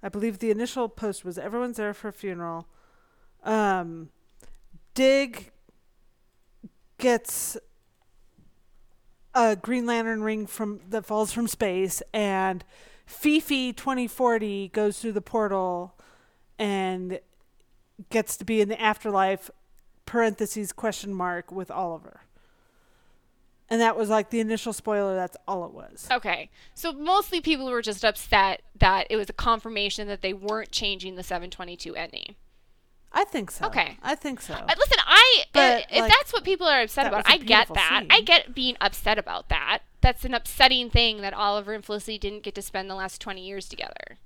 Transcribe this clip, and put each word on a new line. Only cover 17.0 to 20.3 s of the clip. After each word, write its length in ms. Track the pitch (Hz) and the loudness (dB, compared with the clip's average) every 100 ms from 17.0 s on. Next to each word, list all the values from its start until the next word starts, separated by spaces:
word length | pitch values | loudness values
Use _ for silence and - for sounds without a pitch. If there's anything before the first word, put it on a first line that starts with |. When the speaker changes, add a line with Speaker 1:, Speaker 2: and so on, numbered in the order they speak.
| 180 185 _ _ _ _ _ _ _ _ 202 | -6 -8 _ _ _ _ _ _ _ _ -4
Speaker 1:
gets 260 | 226 220 - | -2 -2 -6
to 80 | |
be 160 | 202 220 | -2 0
in 80 | 202 | 2
the 120 | 214 | 2
afterlife, 720 | 220 214 220 196 190 196 - - _ - _ _ | 0 0 -2 2 2 0 -6 -20 _ -20 _ _
parentheses, 680 | - 240 226 | -4 2 2